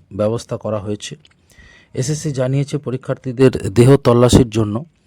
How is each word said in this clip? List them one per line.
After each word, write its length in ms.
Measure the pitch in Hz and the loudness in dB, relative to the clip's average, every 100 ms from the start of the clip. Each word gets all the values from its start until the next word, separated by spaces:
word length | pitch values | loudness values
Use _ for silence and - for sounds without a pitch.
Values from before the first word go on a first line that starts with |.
| - | -10
ব্যবস্থা 440 | 95 107 117 - 117 | -4 -4 -4 -8 -10
করা 220 | 107 107 | -8 -8
হয়েছে।" 360 | 107 104 - 151 _ _ _ _ - _ _ | -8 -10 -12 -18 _ _ _ _ -20 _ _
এসএসসি 380 | - 131 151 160 | -8 -6 -6 -6
জানিয়েছে, 460 | 135 127 139 135 143 | -4 -2 -2 -4 -6
পরীক্ষার্থীদের 760 | 131 127 - - 131 120 131 | -8 -8 -8 -10 -6 2 2
দেহ 460 | - - 95 120 139 | 2 -2 4 6 6
তল্লাশির 520 | - 120 123 139 120 | 4 4 6 4 2
জন্য 360 | 110 104 107 170 _ | -2 -4 -6 -10 _